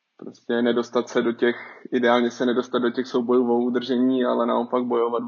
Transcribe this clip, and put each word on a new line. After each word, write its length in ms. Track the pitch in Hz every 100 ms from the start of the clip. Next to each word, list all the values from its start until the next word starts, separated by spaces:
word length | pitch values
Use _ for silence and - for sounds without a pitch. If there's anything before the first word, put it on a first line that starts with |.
| _ _
Prostě 460 | - - - 120
nedostat 460 | 120 120 120 123 113
se 140 | 123
do 100 | 117
těch, 240 | 117 120 117 - - -
ideálně 380 | 127 120 120 120
se 160 | - 123
nedostat 320 | 117 - 123
do 120 | 120
těch 160 | 123 123
soubojů 460 | 127 120 127 120
o 60 | 120
udržení, 680 | 123 123 120 123 127 131
ale 220 | 123 120 117
naopak 380 | 117 120 127
bojovat 380 | 123 120 120 117